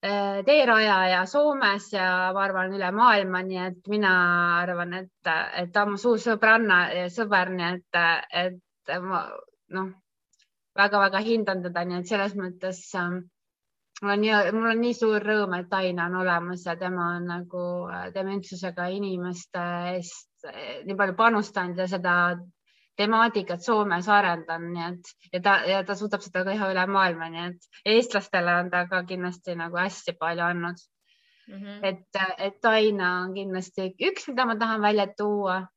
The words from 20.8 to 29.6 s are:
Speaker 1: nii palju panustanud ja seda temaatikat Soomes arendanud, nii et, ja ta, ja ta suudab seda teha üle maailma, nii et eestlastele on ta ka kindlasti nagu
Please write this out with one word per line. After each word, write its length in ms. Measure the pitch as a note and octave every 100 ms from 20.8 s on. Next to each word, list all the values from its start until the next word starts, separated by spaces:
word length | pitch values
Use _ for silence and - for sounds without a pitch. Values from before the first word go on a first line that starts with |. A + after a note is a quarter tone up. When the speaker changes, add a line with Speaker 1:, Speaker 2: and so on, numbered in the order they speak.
Speaker 1:
nii 120 | D#3+ G3
palju 200 | G3 F#3
panustanud 600 | A3+ A3 G#3 - F3+ F3
ja 100 | F#3
seda 260 | F#3 F3+ F3 F3 F3 F3 _ _ _ _ -
temaatikat 640 | G#3 A3+ A#3 A3 F#3+ F3
Soomes 460 | G#3 G#3+ G#3 F3 F#3
arendanud, 600 | G3+ F#3+ E3+ E3 E3 E3+
nii 120 | F3 E3+
et, 240 | F3+ - _ _
ja 140 | F#3
ta, 140 | F#3+ G3 -
ja 160 | G3
ta 120 | F#3+ G3
suudab 260 | G#3 G3+
seda 200 | G3 F#3
teha 260 | F#3 G#3 G3
üle 140 | F#3 F#3
maailma, 400 | G3 F#3 E3 E3
nii 140 | E3
et 240 | F3 F3 _ - -
eestlastele 680 | A3 A#3 G3+ G3+ F#3+ F3 F3
on 140 | F3+
ta 160 | F3+ F3
ka 160 | F#3
kindlasti 500 | F3+ F#3 F3+ F3 -
nagu 220 | E3+